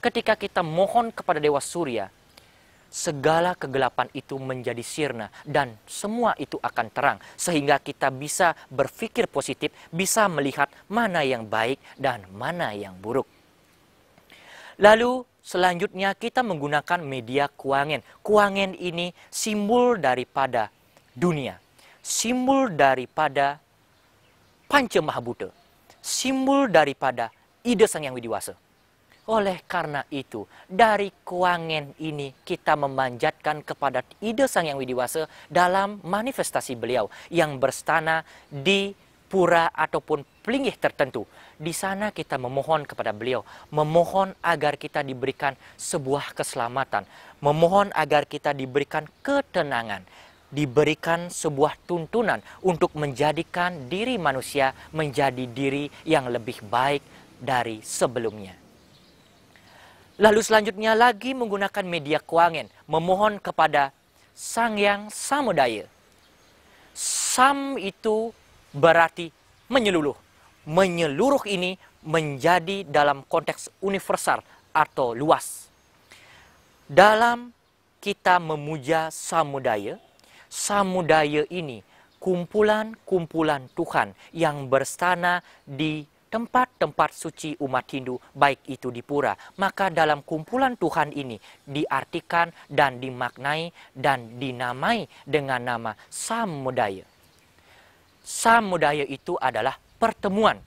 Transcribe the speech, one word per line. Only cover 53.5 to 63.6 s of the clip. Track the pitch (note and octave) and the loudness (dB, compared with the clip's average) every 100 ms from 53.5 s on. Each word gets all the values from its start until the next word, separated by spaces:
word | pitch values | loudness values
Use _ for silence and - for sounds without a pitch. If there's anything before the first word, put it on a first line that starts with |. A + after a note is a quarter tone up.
| - F3 F3 B2 | -2 -2 -4 -8
diri | F#3 A#3+ A#3+ | -4 -2 0
manusia | D#3 C3 - C#3+ C3+ - - | 0 -2 -2 2 2 0 -12
menjadi | D#3 D3+ C#3 C#3 B2 B2+ | -4 -4 2 0 0 -8
diri | A#2 C#3 C3+ C#3+ - | -2 -2 -2 -6 -10
yang | E3 D#3 B2+ | 0 0 2
lebih | A#2+ A#2 A#2+ G#2+ | -4 -6 -10 -2
baik | A#2 C3+ C#3+ - - - - | 0 2 0 -6 -20 -20 -10
dari | B2 B2+ A#2 A2 - | -2 -2 -2 -8 -10
sebelumnya. | - D#3 A#2+ A2+ G#2+ F#2+ F2+ - _ _ _ _ _ _ _ _ - - - - - _ - | -2 -2 0 -6 -6 -16 -18 -20 _ _ _ _ _ _ _ _ -20 -20 -20 -20 -20 _ 4
Lalu | G#3 G#3+ | 6 6
selanjutnya | G#3+ A3 G#3 G3 A3 A3 | 6 4 4 -2 2 6
lagi | A#3+ G#3+ A#3+ C4 | 4 4 -6 -4
menggunakan | A#3 G3 G3 - F#3 | -4 -2 -4 -4 -4
media | E3+ C#3+ D3+ | -4 -2 -2
kuangen, | - E3 E3+ D#3+ A2 _ - | 0 4 4 2 -10 _ -4
memohon | D#3 E3+ F#3 G#3+ G#3 | -2 2 2 2 0
kepada | - F3 | -8 2